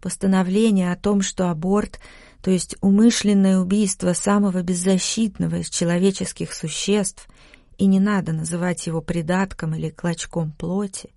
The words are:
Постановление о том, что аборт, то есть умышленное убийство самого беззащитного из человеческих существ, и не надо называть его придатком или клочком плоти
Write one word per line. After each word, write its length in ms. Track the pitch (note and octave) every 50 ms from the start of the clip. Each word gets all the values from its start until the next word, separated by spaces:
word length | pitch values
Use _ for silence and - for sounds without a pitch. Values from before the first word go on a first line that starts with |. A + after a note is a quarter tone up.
Постановление 880 | - F#3 - - - G3 F#3+ F#3+ F#3 F3+ F#3 G#3 A3+ A3+ G#3 F#3+ F3+ F3
о 60 | F3 F3+
том, 240 | - G3+ G#3 G3+
что 280 | G3 F#3+ - - F#3 F3+
аборт, 520 | F3 D#3 D#3+ F#3 G3 G#3 A3 - - - - - - - - - - _
то 100 | - F#3+
есть 240 | F#3+ F3+ - - - -
умышленное 760 | - G3 G3 G3+ A3 A#3+ A#3 - - G3+ G#3 G3 F#3+ F#3+ F#3+ F#3
убийство 520 | F#3 F3+ F#3+ G#3 G#3+ F#3+ - - - F3+
самого 520 | F3 E3+ - - F3+ G#3 G3+ G3+ F3 F#3 F3+
беззащитного 1000 | F3 F#3 F3 F3+ F#3+ F#3+ F#3 - - - - A3+ G#3+ - - F3+ E3 E3 F3
из 80 | E3+ -
человеческих 840 | - - F3 E3+ E3+ F3 F#3 G3 F#3+ - F#3 F3+ - - E3 D#3+ -
существ, 760 | - - D#3+ D3+ - - - G3+ G#3+ G3 - - - - - - _ - - - - _ _ - _
и 80 | G3
не 160 | G3 F#3+ F#3+
надо 320 | F#3+ G3+ G#3 G3 E3 - D#3+
называть 520 | D#3+ D#3 D#3 E3+ E3+ E3+ F3+ F3 - -
его 140 | - D#3+ E3
придатком 760 | D#3 - E3+ E3+ E3 D#3 F3+ F#3 G3 F#3+ - - - D#3+ D#3
или 160 | D#3+ D#3+ D#3+
клочком 600 | D3+ - - F3 E3+ E3 - - - E3+ E3 D#3
плоти 600 | D3+ - - E3+ F3+ G3 G#3 G3 F#3+ - - - _